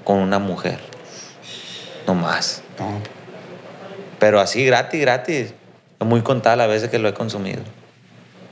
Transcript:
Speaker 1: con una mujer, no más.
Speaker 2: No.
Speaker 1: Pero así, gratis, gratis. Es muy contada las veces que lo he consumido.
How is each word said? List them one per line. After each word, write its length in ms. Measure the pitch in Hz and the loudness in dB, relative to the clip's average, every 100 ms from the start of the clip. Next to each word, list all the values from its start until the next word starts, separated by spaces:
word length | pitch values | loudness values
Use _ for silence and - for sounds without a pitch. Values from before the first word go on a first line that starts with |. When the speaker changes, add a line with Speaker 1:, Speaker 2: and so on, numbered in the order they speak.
Speaker 1:
con 140 | - 98 | 0 2
una 200 | 95 98 | 2 0
mujer, 400 | 101 87 90 90 - - - - - - - - - - - - - | -2 -4 -4 -6 -12 -18 -18 -18 -18 -20 -16 -16 -14 -14 -14 -8 -2
no 80 | |
más. 480 | 92 82 82 - - - - | 0 0 -2 -2 -6 -12 -10
Speaker 2:
No. 220 | 98 104 107 - - - - - - - - - - - | -8 -8 -10 -14 -18 -18 -18 -18 -18 -18 -16 -16 -16 2
Speaker 1:
Pero 220 | 107 104 | 6 6
así, 240 | 95 120 | 4 2
gratis, 360 | 131 123 131 160 | 4 4 2 0
gratis. 540 | 135 127 151 151 107 - - - _ _ | 2 2 0 -2 -4 -10 -20 -20 _ _
Es 60 | 110 | 2
muy 160 | 117 | 4
contada 340 | 113 127 113 120 | 4 4 4 4
las 120 | 110 | 4
veces 200 | 107 117 | 2 0
que 80 | 113 | 0
lo 100 | 107 | 0
he 60 | |
consumido. 460 | - 113 101 95 101 104 - - _ - - - - - | 0 -4 -4 -6 -8 -10 -16 -20 _ -20 -20 -20 -20 -20